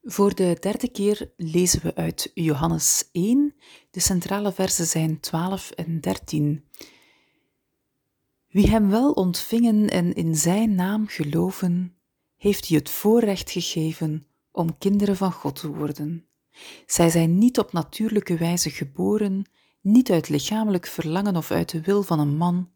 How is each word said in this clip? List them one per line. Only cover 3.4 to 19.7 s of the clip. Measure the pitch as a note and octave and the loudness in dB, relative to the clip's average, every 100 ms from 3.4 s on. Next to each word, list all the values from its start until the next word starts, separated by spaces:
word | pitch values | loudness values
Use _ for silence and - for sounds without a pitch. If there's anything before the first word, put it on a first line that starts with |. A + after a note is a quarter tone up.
| D4 - - - _ | 2 -4 -20 -20 _
De | - | -4
centrale | - F#3 - G3 G#3 | 0 0 -2 -2 -2
versen | F#3 F#3+ - E3 | -2 -2 0 -2
zijn | E3 D#3+ D#3 | 0 -2 -2
twaalf | - - F3 F#3+ - | -4 -4 -2 -4 -8
en | - E3 E3 | -10 -6 -4
dertien. | D#3+ F#3+ - D3+ D3 D3+ _ - - _ _ _ _ _ _ _ _ _ _ _ _ _ _ _ _ | -4 -6 -4 -2 0 -2 _ -20 -20 _ _ _ _ _ _ _ _ _ _ _ _ _ _ _ _
"Wie | F#3 G3 | 4 4
hem | A3 G3+ | 6 4
wel | G#3 C#4 | 4 2
ontvingen | - F#3 F3 - A#3 A#3 G#3+ G#3 | 2 0 -2 -2 2 4 4 2
en | - F3 | 2 0
in | - E3 D#3 | 0 -2 0
zijn | E3+ F#3+ A3+ F#3+ | 2 2 2 0
naam | F3+ G#3+ G#3+ | 0 -2 -4
geloven, | - D3+ D#3+ F3+ - F3+ F3 F3+ _ _ _ _ _ | -4 -4 -2 -2 -2 -2 0 -4 _ _ _ _ _
heeft | G3+ G3+ - | -2 0 0
hij | D#3 | 0
het | C#3 | 0
voorrecht | - G#3 A#3 A3 F#3+ - | -2 2 4 4 -2 -4
gegeven | - E3+ - D#3+ D#3+ D#3 D#3 - _ _ | -6 -6 -4 -4 -4 -6 -6 -10 _ _
om | - E3 E3 | -4 -4 -2
kinderen | G3 G3+ G3+ F#3+ | 0 2 2 0
van | F#3+ | -2
God | - C#3+ C3+ | -2 -6 -6
te | D#3 | -10
worden. | - D3+ C#3+ D3 E3 _ _ _ - - - _ | -6 -6 -6 -8 -8 _ _ _ -20 -20 -20 _
Zij | - E3+ | 2 4
zijn | E3 E3 F3+ | 6 4 6
niet | A#3 B3 | 4 4
op | - | 0
natuurlijke | F3 D#3 - A3 G#3+ - E3+ | -2 -6 -4 -2 -2 -2 -2
wijze | E3 F3 E3 | 0 0 -2
geboren, | - C#3+ C#3 F#3+ G#3 G#3 F#3+ G3 _ _ | -4 -10 -4 0 0 0 -4 -6 _ _